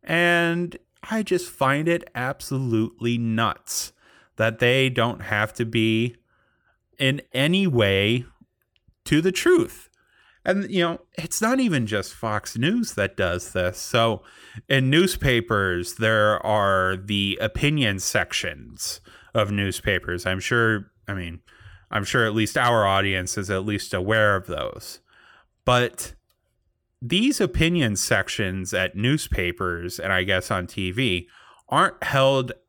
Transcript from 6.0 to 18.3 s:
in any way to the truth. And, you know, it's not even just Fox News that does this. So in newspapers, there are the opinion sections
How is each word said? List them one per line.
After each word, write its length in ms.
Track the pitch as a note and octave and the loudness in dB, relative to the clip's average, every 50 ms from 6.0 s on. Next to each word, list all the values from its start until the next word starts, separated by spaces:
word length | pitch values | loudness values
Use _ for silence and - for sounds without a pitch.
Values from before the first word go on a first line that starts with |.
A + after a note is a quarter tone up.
| A#2 A#2+ A#2 _ _ _ _ _ _ _ _ _ _ _ _ _ _ _ _ - | 0 -2 -4 _ _ _ _ _ _ _ _ _ _ _ _ _ _ _ _ 0
in 240 | C#3 C3+ C3+ C#3+ - _ | 0 0 0 0 -4 _
any 340 | - B2+ C3+ D3+ F3 F#3+ G3 | -2 0 2 2 2 2 2
way 600 | F#3 C#3 A#2+ G#2+ G2 G2 F#2+ G2+ G#2 A#2 B2 B2 - - _ - _ _ _ _ _ _ _ _ _ _ _ _ | 2 4 4 4 4 4 4 4 2 2 0 -2 -8 -18 _ -20 _ _ _ _ _ _ _ _ _ _ _ _
to 160 | - C#3+ D3+ | 0 2 2
the 100 | D#3+ F#3+ | 2 2
truth. 580 | F#3 - - F4 F#4 E4+ A2 - - - - _ _ _ _ _ _ _ _ _ _ _ _ | 0 2 2 4 4 4 4 0 -6 -18 -20 _ _ _ _ _ _ _ _ _ _ _ _
And, 240 | - F#2+ G3 G3 - | 0 0 0 -2 -2
you 120 | G3 F#3 | 0 0
know, 180 | E3+ E3+ E3+ F3+ - _ _ | 0 0 -2 -6 -12 _ _
it's 280 | - D#3+ - - - | -12 -10 -8 -4 -2
not 200 | G#3+ A3+ B3+ C4 | 0 0 2 2
even 260 | C4 A#3 E3 C#3 A#2 G#2 | 2 2 2 0 0 0
just 260 | G#2+ G2+ G2 - - | -2 -4 -4 -4 -10
Fox 440 | - - A2+ G#2+ G#2 - - - A#2+ | -8 -4 -2 -2 -4 -4 -6 -4 -2
News 380 | A#2 D#3+ G#3+ A#3+ A3+ - - | 0 0 0 0 -2 -4 -2
that 200 | - G2 G2 - | -2 -2 -2 0
does 380 | - G2 F2 F2 F2+ - - - | -2 -2 0 0 -4 -6 -6 -4
this. 240 | F#2 F2+ F2+ F#2 - | -2 -2 -2 -2 -4
So 460 | - - - A#2+ A2+ A2+ A2 G#2 - - - - - - - A2 - _ | -12 -2 0 2 2 2 0 -2 -8 -18 -20 -20 -20 -18 -18 -18 -4 _
in 220 | C#3+ C3+ C3 C3 | 0 2 2 4
newspapers, 1040 | C#3 D#3+ F#3 F#3 F#3 - - C#3 B2 A#2 A#2 A#2 A2+ G2+ G2 F#2 F2+ F2 F2 - - | 4 4 4 4 2 0 0 2 2 2 0 0 0 0 2 0 0 -2 -4 -6 -6
there 500 | - A2+ A2 A2 G#2+ G#2 G#2+ G#2+ - - | -2 0 2 4 4 4 4 2 0 0
are 520 | G#2 G#2+ G#2+ G2+ G2 G2 F#2+ F#2 F#2 F#2+ F#2+ | 0 2 2 2 2 2 2 2 0 -2 -4
the 400 | F#2+ G2+ G#2 G2+ G2 G2 F#2+ - | -4 -4 -2 0 0 -2 -2 -2
opinion 600 | F#2 F2+ - - - D3 D3+ D3+ C3 G#2+ G2 F#2+ | -4 -4 -2 -2 -2 0 0 2 0 0 0 -2
sections 1000 | - - - G#2+ F#2 - | -4 -2 -2 -2 -2 -2